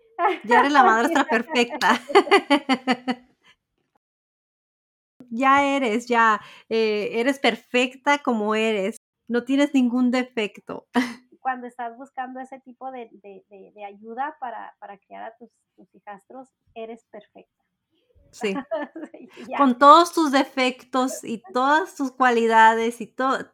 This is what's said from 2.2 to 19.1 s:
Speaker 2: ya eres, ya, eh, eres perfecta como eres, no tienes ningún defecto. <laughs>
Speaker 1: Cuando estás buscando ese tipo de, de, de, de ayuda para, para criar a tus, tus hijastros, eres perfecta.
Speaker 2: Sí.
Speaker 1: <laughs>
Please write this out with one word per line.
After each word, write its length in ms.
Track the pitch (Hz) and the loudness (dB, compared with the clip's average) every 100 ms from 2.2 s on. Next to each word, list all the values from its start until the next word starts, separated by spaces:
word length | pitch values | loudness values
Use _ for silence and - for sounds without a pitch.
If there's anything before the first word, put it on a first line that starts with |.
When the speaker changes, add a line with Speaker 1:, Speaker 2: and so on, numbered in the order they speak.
| - 381 - 294 - 247 - 247 - 247 _ _ _ _ _ _ _ _ _ _ _ _ _ _ _ _ _ _ _ _ 247 | 4 0 2 -2 0 -4 -2 -4 -4 -8 _ _ _ _ _ _ _ _ _ _ _ _ _ _ _ _ _ _ _ _ -12
Speaker 2:
ya 340 | 233 269 277 | -2 2 2
eres, 420 | 285 277 240 208 247 | 2 0 -2 -2 0
ya, 340 | 233 226 208 - - _ | 2 2 2 -4 -20 _
eh, 420 | 226 220 208 196 | -2 0 -2 -4
eres 240 | 220 247 269 | -2 -2 0
perfecta 800 | - 220 _ 247 254 262 - 285 | -2 -2 _ -2 -2 -2 -2 0
como 360 | 285 233 208 | 0 -2 -2
eres, 420 | 214 220 214 190 - _ _ _ | 0 0 -2 -4 -6 _ _ _
no 160 | 233 | -6
tienes 300 | 240 277 285 | -2 0 0
ningún 360 | 269 247 247 247 | 2 0 0 0
defecto. 800 | 254 247 - 208 - - - - | -2 -4 -6 -8 -8 -16 -16 -6
<laughs> 340 | 247 247 240 _ _ | -4 -4 -8 _ _
Speaker 1:
Cuando 260 | 262 254 247 | -8 -8 -12
estás 300 | 240 240 233 | -12 -14 -14
buscando 440 | 269 - 254 254 | -16 -12 -12 -12
ese 200 | 254 269 | -16 -18
tipo 300 | 254 240 262 | -20 -16 -14
de, 180 | 262 226 | -14 -16
de, 320 | 196 202 190 _ | -20 -20 -20 _
de, 240 | 202 196 | -20 -20
de 100 | 208 | -20
ayuda 520 | 202 202 220 233 285 311 | -20 -18 -16 -10 -10 -8
para, 360 | 247 214 196 _ | -14 -12 -16 _
para 180 | 202 196 | -20 -20
criar 240 | _ 196 | _ -18
a 120 | 214 226 | -18 -18
tus, 140 | 226 _ _ _ | -20 _ _ _
tus 180 | 202 | -20
hijastros, 540 | 196 - 196 _ 254 254 _ _ | _ -20 -20 _ -20 -20 _ _
eres 300 | 233 220 226 _ | -18 -16 -18 _
perfecta. 520 | 214 - - - _ _ _ _ _ _ _ _ | -20 -20 -20 -20 _ _ _ _ _ _ _ _
Speaker 2:
Sí. 360 | - 208 196 254 | -10 -8 -8 -8
Speaker 1:
<laughs> 420 | 311 294 - - | -10 -10 -14 -18